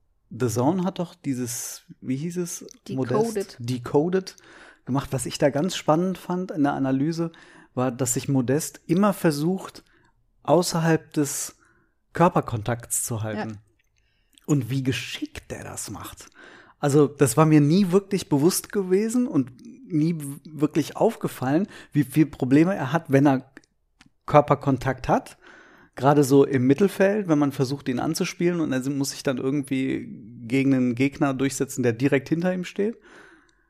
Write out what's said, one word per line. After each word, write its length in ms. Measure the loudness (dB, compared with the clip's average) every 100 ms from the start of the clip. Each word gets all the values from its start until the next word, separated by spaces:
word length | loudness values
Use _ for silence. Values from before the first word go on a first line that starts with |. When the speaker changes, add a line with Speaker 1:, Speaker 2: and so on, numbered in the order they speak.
| _ _ -16
Speaker 1:
The 180 | -4 -2
Zone 360 | 0 0 0
hat 140 | -2 -4
doch 160 | -10
dieses, 680 | -8 -8 -6 -6 -8 -10 -14 _ -16
wie 160 | -6 -6
hieß 200 | -4 -6
es? 260 | -8 -10 -16 -20 -10
Speaker 2:
Decoded. 240 | -6 -2
Speaker 1:
Modest, 440 | 0 0 -2 -8 -10
Decoded 800 | -6 -6 0 0 2 -2 -4 -18 -20 -20 -20 _
gemacht. 280 | -4 -4 -2
Was 140 | -6 -6
ich 120 | 0
da 120 | 0
ganz 260 | 2 -2 -4
spannend 400 | 0 2 2 -4
fand 340 | -6 -6 -4
in 120 | 0
der 100 | 0
Analyse, 580 | 0 0 0 0 -2 -6 -8 -20 -20 -10
war, 160 | -4 -2
dass 240 | -2 -2
sich 140 | -2 0
Modest 520 | 0 2 0 -2 -10 -2
immer 260 | 2 2
versucht, 720 | 2 0 0 -2 -2 -6 -18 _ _ _ _ _ _
außerhalb 680 | 2 2 2 0 2 2 0
des 440 | -4 -2 -4 -10 -14 _ _ _ _ _
Körperkontakts 920 | 2 2 2 -2 -6 -4 -6 -4 -6
zu 180 | -4 -6
halten. 280 | -6 -6 -8
Speaker 2:
Ja. 60 | -12 _ _ _ _ _ _ _ _ 0
Speaker 1:
Und 240 | 0 0
wie 120 | -2
geschickt 680 | -2 -4 -6 -10 -10 -12 -14
der 140 | -14
das 260 | -12 -12 -12
macht. 380 | -12 -14 -18 -20 -20 -20 -20 -20 -4
Also 280 | 2 4 4
das 300 | 4 2 4
war 80 | 6
mir 140 | 6
nie 300 | 6 4 4
wirklich 360 | 2 0 -6 0
bewusst 440 | 2 2 0 -4
gewesen 540 | -4 0 0 2 -2 0
und 260 | -2 -2 -8
nie 580 | -20 -20 -4 -2 0 -2
w-, 180 | -8 -14 -14
wirklich 460 | -4 -2 0 -4 0
aufgefallen, 680 | 0 0 -8 -4 -2 0 -2 -10 -4
wie 120 | -2
viel 220 | 0 2 2
Probleme 480 | 0 2 4 4
er 180 | 0 -2
hat, 180 | -4 2
wenn 160 | 4 4
er 240 | 2 -2 -20 _ _ _ _ _ _ 4
Körperkontakt 840 | 4 6 0 0 -2 -2 -4 0
hat. 300 | 0 -2 -20 -20 -20 -20 -20 _ 0
Gerade 280 | 4 4
so 200 | 6 6
im 220 | 6 4 2
Mittelfeld, 640 | 4 2 2 2 2 0
wenn 100 | 2
man 140 | 2
versucht, 360 | 0 -4 -2 -4
ihn 120 | -4
anzuspielen 600 | -2 -2 -4 -2 -2 0
und 120 | -2
er 100 | -2
si-, 80 | -4
muss 220 | -4 -4
sich 100 | -4
dann 160 | -4 -2
irgendwie 680 | -2 -4 -2 -4 -2 -4 -8 -16 -18 -16
gegen 320 | -2 0 2
einen 200 | 2 2
Gegner 380 | 0 -2 0 -2
durchsetzen, 480 | 0 -2 -2 -6 0
der 100 | 0
direkt 340 | 2 2 0 0
hinter 240 | -2 -2
ihm 120 | -4
steht. 340 | -6 -6 -6 -6 -18 -20 -20 _ _ _